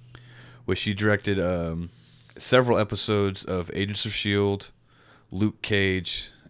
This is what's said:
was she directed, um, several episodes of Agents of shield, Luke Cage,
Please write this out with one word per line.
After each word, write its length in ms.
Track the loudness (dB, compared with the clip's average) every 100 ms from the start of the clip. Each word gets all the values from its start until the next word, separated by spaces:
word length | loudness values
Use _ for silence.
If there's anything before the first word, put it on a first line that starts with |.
| -20 -20 -20 -20 -20 -10 -4
was 140 | -2
she 160 | -2 0
directed, 440 | 2 2 2 0
um, 520 | 0 0 -2 -4 -8 -12 -20 -20 -20 -10
several 420 | 2 4 6 4
episodes 640 | 2 -2 0 2 2 -2 -4
of 240 | -4 -4 -4
Agents 280 | -4 -4
of 100 | -6 -4
shield, 560 | 0 2 2 0 -6 -20 _ _ _ -20 -10
Luke 320 | -2 -2 -2
Cage, 720 | -2 2 2 0 -2 -6 -8 -16